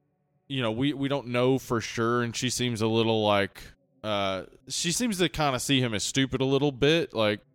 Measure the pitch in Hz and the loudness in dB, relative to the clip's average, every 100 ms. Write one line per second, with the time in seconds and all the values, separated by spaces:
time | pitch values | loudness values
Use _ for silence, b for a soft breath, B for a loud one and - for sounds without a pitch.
0 | _ _ _ _ - 135 113 113 143 139 | _ _ _ _ -10 -4 -2 0 -2 -2
1 | 139 139 120 123 127 131 - 117 - - | -2 -4 -2 0 2 2 0 -4 -2 -2
2 | 117 120 117 113 127 - 123 110 110 113 | 0 2 -2 -2 -4 -2 -2 0 0 2
3 | 113 110 104 101 98 - - - _ _ | 2 2 4 4 2 -4 -20 -20 _ _
4 | 107 101 98 95 - - - - 175 165 | -4 -2 -2 -4 -8 -18 -10 -4 -2 -2
5 | 240 180 170 - 147 127 - 135 123 104 | -2 0 -2 0 0 0 2 2 2 -2
6 | - 135 131 127 135 135 147 127 139 165 | -2 0 0 0 0 2 0 0 2 2
7 | - 110 107 104 _ | 0 0 0 0 _